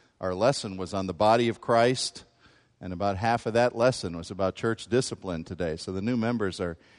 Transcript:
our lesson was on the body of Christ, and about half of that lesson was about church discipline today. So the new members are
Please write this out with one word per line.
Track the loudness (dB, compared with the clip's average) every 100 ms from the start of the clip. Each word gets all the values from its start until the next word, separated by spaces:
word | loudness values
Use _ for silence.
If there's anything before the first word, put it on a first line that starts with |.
| _ _
our | -4
lesson | 2 2 2 -6 -8
was | -6
on | -4 -4
the |
body | 2 4 6 4
of | 0
Christ, | 2 4 4 2 -4 -10 -20 _ _ _ _ _
and | -10
about | -2 -2 0
half | 0 0 2
of |
that | 2 2 4
lesson | 2 2 -6 -8
was | -8
about | -2 -2 0
church | -2 -4 0
discipline | 0 0 -8 -6 -6 -8
today. | -6 -4 -4
So | -6
the | -4
new | -2 -2
members | -2 -2 -4 -2
are | -6 -6 _